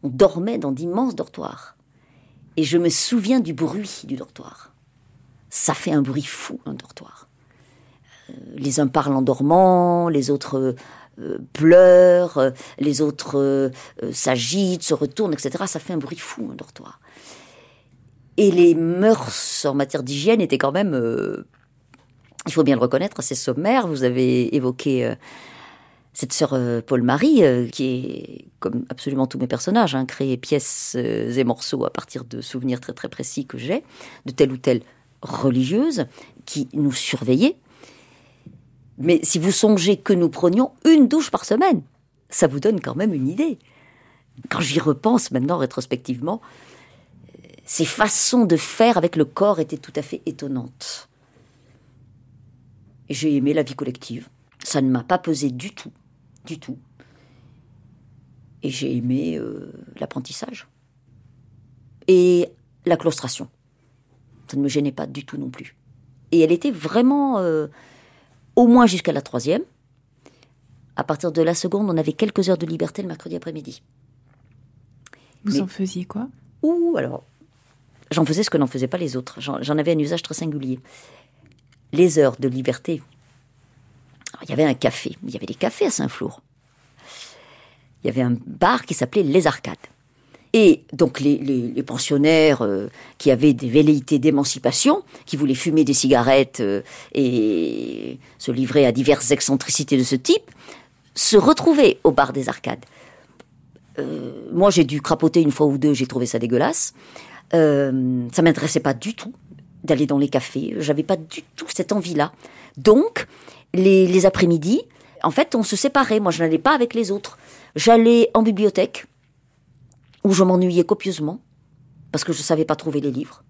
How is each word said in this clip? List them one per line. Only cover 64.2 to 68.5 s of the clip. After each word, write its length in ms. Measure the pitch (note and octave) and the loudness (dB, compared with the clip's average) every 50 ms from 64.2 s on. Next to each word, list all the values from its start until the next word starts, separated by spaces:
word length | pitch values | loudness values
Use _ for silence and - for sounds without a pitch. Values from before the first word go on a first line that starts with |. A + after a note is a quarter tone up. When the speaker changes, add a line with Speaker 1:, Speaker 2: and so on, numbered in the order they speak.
| _ _ _ _ _ _ | _ _ _ _ _ _
Speaker 1:
Ça 100 | - C3+ | -6 -2
ne 40 | C#3 | -2
me 60 | C#3+ | 0
gênait 240 | C3 D3 C#3+ C#3+ C3+ | 0 0 -2 -2 -4
pas 140 | C3 D3+ | -6 -10
du 180 | D3 C3+ B2+ C#3 | -10 -10 -14 -14
tout 140 | - - C#3+ | -12 -12 -10
non 100 | C#3 B2+ | -10 -10
plus. 280 | B2+ - - - _ _ _ _ _ _ _ _ _ _ _ _ | -12 -14 -20 -20 _ _ _ _ _ _ _ _ _ _ _ _
Et 100 | - E3+ | 4 4
elle 120 | D#3+ D#3 E3+ | 6 6 4
était 180 | E3+ - C#4+ | 0 0 -4
vraiment, 680 | B3 E3+ D3 D#3+ - A3 B3 B3+ C#4+ C#4+ C#4 C#4 C4 G#3 | -6 -4 -8 -2 0 2 2 4 2 2 0 0 0 -2
euh, 300 | F#3 F3 D#3+ D#3 D3+ D3 - - - - _ _ _ _ _ _ _ _ _ _ _ _ | -2 -2 -2 -2 -4 -6 -10 -18 -20 -20 _ _ _ _ _ _ _ _ _ _ _ _